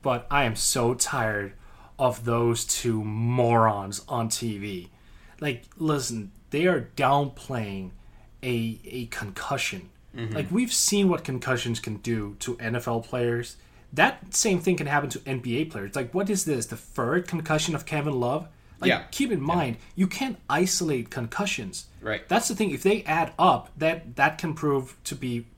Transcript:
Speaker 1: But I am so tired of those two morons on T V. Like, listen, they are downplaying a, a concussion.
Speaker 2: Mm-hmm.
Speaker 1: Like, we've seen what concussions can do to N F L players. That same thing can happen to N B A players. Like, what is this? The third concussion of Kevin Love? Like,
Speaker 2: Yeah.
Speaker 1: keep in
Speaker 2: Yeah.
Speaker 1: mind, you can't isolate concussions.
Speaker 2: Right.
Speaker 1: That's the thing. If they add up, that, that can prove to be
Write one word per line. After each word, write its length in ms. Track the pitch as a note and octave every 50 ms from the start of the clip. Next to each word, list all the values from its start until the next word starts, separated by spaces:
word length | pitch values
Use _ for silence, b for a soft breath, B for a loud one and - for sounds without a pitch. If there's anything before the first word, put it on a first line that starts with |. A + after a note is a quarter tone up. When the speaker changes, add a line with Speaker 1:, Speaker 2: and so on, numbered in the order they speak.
Speaker 1:
But 240 | - C#3 B2 A#2+ - -
I 140 | C#3+ C#3+ C#3
am 100 | A#2 A2
so 400 | - - - - C3 A#2+ A#2 B2+
tired 580 | B2 - - - C3 A#2 A2 G#2+ G#2 G2+ G2 - B B B B B B B B -
of 260 | C3 B2 - A#2+ A#2
those 400 | A#2+ A#2 A#2 A#2+ A#2+ A#2 A2+ -
two 380 | - - - - A#2+ A2+ A2 G#2+
morons 960 | G#2+ G#2+ A2 A2+ A#2 B2 B2+ A#2+ A#2 A#2 A2+ A2 A2 G#2 G2+ G2 F#2+ G2+ - - -
on 200 | C3+ A#2+ A2+ A2+
T 280 | - - B2 A#2 G#2+
V. 320 | G2+ G2+ G#2 G2 F2+ F2 G2 b b b b b b b b b b
Like, 260 | D3+ D3 B2+ A#2 - - -
listen, 540 | - D#3+ D#3 D3+ C#3+ B2 A2+ A#2 A2+ G#2 F#2+ - - - -
they 160 | - D3 E3+
are 240 | F#3 F3+ C#3+ A2+ - -
downplaying 960 | - C#3 B2+ C#3+ C#3+ D3 C3+ - - - - - A#2 A2 G2+ G2 G2 F#2+ F#2 - b b b b b b b b -
a, 380 | - B2+ B2 A#2 A2+ A2+ A2 - -
a 220 | - - B2+ A#2+ A#2
concussion. 800 | - - A2 G2+ F#2+ - - - C#3+ C3 - - - F#2 F2 - _ - - - -
Speaker 2:
Mm-hmm. 160 | B2+ A#2 G#2+ A2
Speaker 1:
Like, 160 | - - -
we've 240 | F3 A3+ B3+ A#3 -
seen 340 | - - - G3+ G3+ G3
what 160 | F#3 F3 D#3+ D#3+
concussions 560 | - C3 B2 - C3 B2+ A#2+ - B2 A#2 A2+
can 180 | - A2+ G#2+
do 380 | G#2 - A#2+ A#2 A2 G#2 G2+ G2+ -
to 180 | - - A#2+
N 180 | A#2 A#2 A2+ A#2
F 120 | B2 A#2+
L 120 | B2 A#2 A2+
players. 580 | A2 - - B2+ A#2+ A#2+ A#2 A#2+ A#2+ - - b b b b b b b -
That 400 | - G3+ B3+ C#4 - - - -
same 260 | - - A3+ F#3+ F3
thing 160 | E3 G3 F3+
can 120 | D#3+ D#3
happen 240 | C#3+ C#3+ C#3+ D3 C3+
to 100 | - - -
N 100 | - C3
B 200 | B2+ A#2 B2 A#2
A 80 | C3 D#3
players. 300 | D#3+ - G#2+ G2 G2+ -
Like, 200 | C#3+ B2+ A#2 -
what 160 | F3+ G3+ G3
is 140 | G#3+ F#3 -
this? 200 | D#3+ D3 A#2+ A2+
The 100 | - A#2
third 520 | - - - - - C#3 D#3 D#3 F#3 F3
concussion 480 | - - E3 D#3 D#3+ D#3 D#3 D#3 - E3
of 100 | D3+ -
Kevin 340 | - D#3+ D3+ C#3+ D3+ C#3 B2+
Love? 280 | A#2+ A#2+ C3+ D#3 F#3 - b b b b b b
Like, 80 | - F#3
Speaker 2:
Yeah. 140 | - - - -
Speaker 1:
keep 200 | - - C#4+ A#3+
in 60 | A3 D3+
Speaker 2:
Yeah. 40 | C3
Speaker 1:
mind, 320 | D3+ E3+ F3 D#3 B2 A2+ B B B B
you 120 | - F#3+
can't 320 | F#3 - - C4+ C4+ - - - -
isolate 640 | C#3 D3+ F#3 F#3 - - F3+ D#3 C#3+ B2 A#2 -
concussions. 760 | - C3 A#2 A2+ - - G3+ G3 - - A2 F#2 - - - - - -
Speaker 2:
Right. 260 | - A2 G#2+ G2+ -
Speaker 1:
That's 200 | - F3 A3+ A3
the 80 | - A3+
thing. 160 | F#3 G#3+ F#3+
If 100 | C#3+ B2
they 220 | - F#3+ G#3 A3 -
add 300 | - D#3 E3 F3 E3+ -
up, 320 | - E3 F#3 C3 - - - -
that, 380 | - D#3+ D#3+ E3 E3 D#3+ A#2+ A#2+
that 240 | - C3+ D3+ D#3 -
can 160 | - E3 C#3+
prove 420 | - D#3 D3 C#3 C#3 C3 B2+ - - -
to 100 | - D3+
be 300 | B2+ C3 B2+ A#2+ A#2 A#2 - -